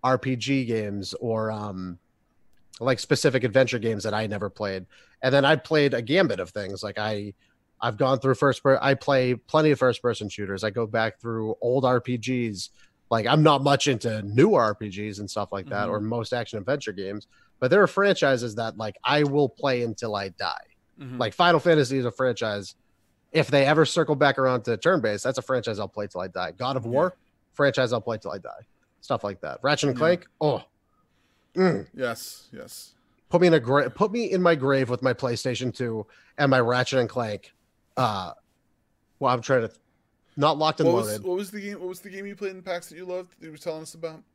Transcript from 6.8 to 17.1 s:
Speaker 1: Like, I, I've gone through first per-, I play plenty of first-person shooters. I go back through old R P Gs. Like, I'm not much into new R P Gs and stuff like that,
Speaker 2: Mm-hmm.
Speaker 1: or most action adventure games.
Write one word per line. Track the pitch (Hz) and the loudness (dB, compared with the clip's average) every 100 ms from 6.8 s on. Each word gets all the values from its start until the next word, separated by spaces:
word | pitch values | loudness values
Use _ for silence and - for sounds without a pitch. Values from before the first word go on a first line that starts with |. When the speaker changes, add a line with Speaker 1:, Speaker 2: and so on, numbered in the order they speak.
Speaker 1:
Like, | 104 101 | -10 -6
I, | 107 104 104 98 _ _ _ _ | -4 -4 -8 -14 _ _ _ _
I've | 117 107 | -6 0
gone | 135 131 | 0 2
through | 135 127 | 2 2
first | 143 127 | 2 2
per-, | 139 131 | 2 4
I | 139 | 4
play | 135 - 135 127 | 0 2 2 2
plenty | 123 _ 156 156 | -2 _ 2 4
of | 139 | 4
first-person | 127 117 120 110 104 | 2 2 -2 -2 -6
shooters. | - 101 98 | -8 -8 -4
I | 107 | -4
go | 101 110 | -4 -4
back | 113 113 - | -2 -2 -4
through | 117 113 110 - | -10 -6 -6 -4
old | 120 127 | 0 2
R | 127 123 | 2 2
P | 120 123 | 0 -6
Gs. | 110 127 117 95 - _ _ _ _ | -4 -4 -4 -6 -12 _ _ _ _
Like, | 113 110 | 0 4
I'm | 151 | 6
not | 156 139 | 6 6
much | 139 139 - | 4 2 2
into | 120 120 107 | 0 -2 -4
new | 101 107 180 | -2 4 6
R | 196 110 104 | 6 2 0
P | 107 | -8
Gs | 95 107 101 | -8 -10 -8
and | 104 | -8
stuff | - 101 | -6 -6
like | 98 87 | -6 -6
that, | 101 104 | -4 -4
Speaker 2:
Mm-hmm. | |
Speaker 1:
or | 104 | -4
most | 107 120 113 | -4 -6 -4
action | 120 113 110 | -6 -6 -8
adventure | 92 143 113 | -4 -4 -4
games. | 95 95 | -8 -8